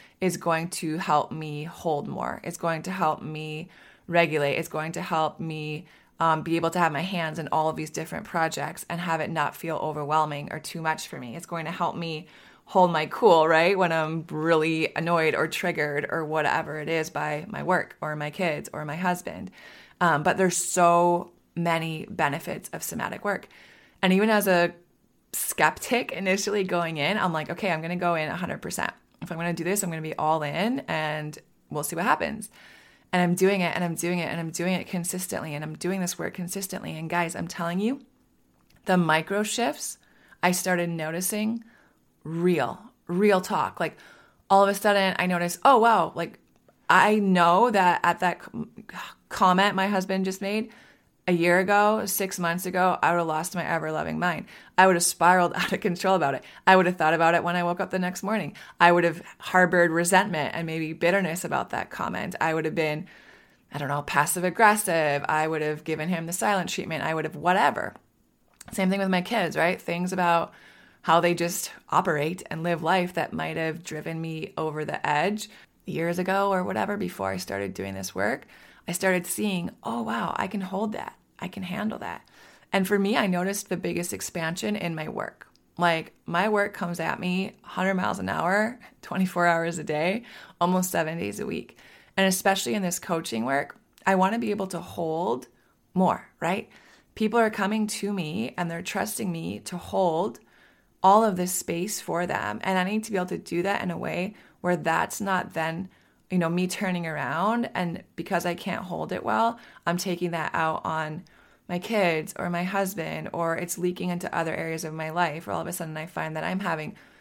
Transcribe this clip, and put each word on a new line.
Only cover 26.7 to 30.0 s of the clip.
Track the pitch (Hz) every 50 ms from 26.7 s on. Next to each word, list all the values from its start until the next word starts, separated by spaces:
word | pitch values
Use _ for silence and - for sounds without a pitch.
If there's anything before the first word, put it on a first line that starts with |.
| 175 175 170 165 160
in, | 151 143 160 202 214
I'm | - 180
like, | 165 156 151 -
"Okay, | 180 - - 190
I'm | 165 160
gonna | 160 165 180
go | 175 175 175 170
in | 160 156 147
a | -
hundred | 175 185 175 - 156
percent. | - - - - - - - - _ _ _ _
If | - -
I'm | 165 165
gonna | 170 175
do | 170 170 160
this, | 175 196 208
I'm | 196 175
gonna | 165 160